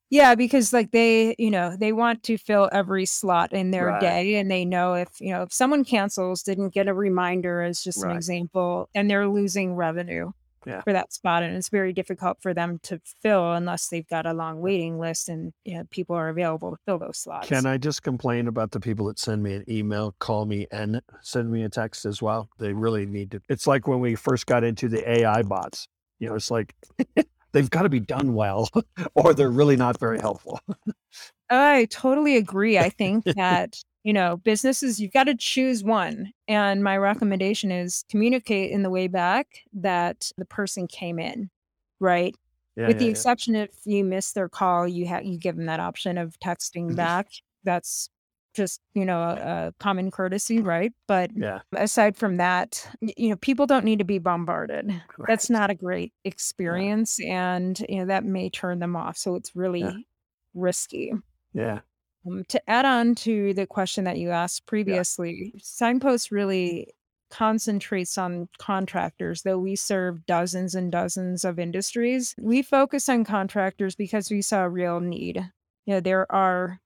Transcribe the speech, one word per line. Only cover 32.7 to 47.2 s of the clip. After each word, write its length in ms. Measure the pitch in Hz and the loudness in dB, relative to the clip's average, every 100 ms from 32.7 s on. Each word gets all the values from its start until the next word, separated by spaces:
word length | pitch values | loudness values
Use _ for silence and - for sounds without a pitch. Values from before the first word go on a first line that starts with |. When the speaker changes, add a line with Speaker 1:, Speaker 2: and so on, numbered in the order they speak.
| 202 | 6
Speaker 1:
I 120 | 170 | 4
think 360 | - 190 214 190 | 2 0 2 0
Speaker 2:
<laughs> 100 | 196 | 2
Speaker 1:
that 460 | 180 180 180 - - _ 214 | 4 2 0 -8 -20 _ 0
you 60 | |
know, 240 | 208 180 175 | 2 2 2
businesses, 640 | 226 214 262 262 269 208 | 2 2 2 0 -2 -2
you've 100 | 202 | 2
gotta 240 | 269 269 247 | 4 4 2
choose 480 | - - 262 240 | 0 2 2 2
one. 480 | 202 214 170 151 196 - - | 2 2 0 -4 -10 -10 -2
And 340 | 214 202 196 | 2 2 2
my 140 | 202 196 | 2 2
recommendation 760 | 196 208 208 190 190 208 202 | 2 2 0 2 0 0 -2
is 340 | 180 180 - - | -2 -4 -6 -4
communicate 640 | 208 226 254 - 202 190 | 0 2 2 0 -2 0
in 100 | 202 | 0
the 80 | 190 | 0
way 200 | 185 185 | 0 0
back 560 | 180 175 220 294 - _ | 0 2 2 -2 -10 _
that 580 | 202 190 180 175 - - - | -4 0 0 0 -2 -8 -10
the 80 | 185 | -10
person 420 | - 196 - 180 | -6 -4 -4 -8
came 320 | - 175 170 | -8 -8 -6
in, 300 | 165 - 196 _ _ _ _ - | -6 -8 -10 _ _ _ _ 0
right? 340 | 190 175 180 - _ _ _ - | 2 4 2 -4 _ _ _ -2
Speaker 2:
Yeah, 100 | 233 | 2
Speaker 1:
With 120 | 220 | 4
the 40 | |
Speaker 2:
yeah, 40 | 233 | 2
yeah. 40 | |
Speaker 1:
exception 440 | 214 247 240 - 220 | 2 0 0 0 -2
if 160 | 208 - | -2 -8
you 220 | 208 202 190 | -2 0 0
miss 260 | 185 - | -2 -4
their 160 | 208 180 | -4 -4
call, 400 | - 190 175 175 | 0 2 2 0
you 180 | 175 175 | -2 -4
ha-, 100 | 175 202 | -4 -6
you 120 | 175 | -4
give 200 | 175 165 | -4 -4
them 80 | 165 | -4
that 160 | 160 | -4
option 360 | 175 - 185 175 | -4 -6 -4 -4
of 220 | 170 - | -6 -8
texting 460 | 190 175 - 175 170 | -6 -6 -8 -6 -4
Speaker 2:
Mm-hmm. 100 | 170 | -2
Speaker 1:
back. 320 | 170 175 | 0 0